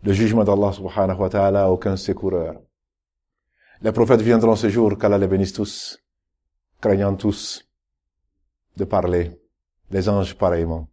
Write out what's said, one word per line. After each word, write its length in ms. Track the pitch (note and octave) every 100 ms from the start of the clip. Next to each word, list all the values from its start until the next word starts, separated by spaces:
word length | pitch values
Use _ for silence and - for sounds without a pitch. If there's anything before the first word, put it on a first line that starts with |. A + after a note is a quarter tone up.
le 100 | G#2+
jugement 300 | G2 A2+ A2+
d'Allah 280 | G2+ G2+ G2+
subhanahu 480 | F#2 F#2+ G#2+ F#2+ F#2
wa 100 | F#2+
ta'ala 420 | G2+ G2 G2 G2
aucun 260 | F2+ G2+ F#2+
secoureur. 640 | - F#2 F#2+ F2+ D#2+ - _ _ _ _ _ _ _ _ _ _ _ _
Les 100 | A2
prophètes 300 | A2 A#2 A#2+
viendront 340 | A2 A#2 A2+ A2
ce 140 | A2
jour, 280 | G#2 A2 G#2
qu'Allah 200 | G#2+ G2+
les 100 | G2
bénisse 260 | F#2+ F#2+
tous, 460 | - G2+ - - - _ _ _ _ _ _ _ _
craignant 340 | A2 G2 G2+ G2
tous 520 | G#2+ G2+ - - _ _ _ _ _ _ _ _ _ _ _ -
de 100 | G2+
parler, 540 | G2+ F2+ F2 E2+ - _ _ _ _ _
les 180 | G2 F#2+
anges 260 | G2+ F#2 -
pareillement. 520 | F#2+ F2 E2 D#2+ D2+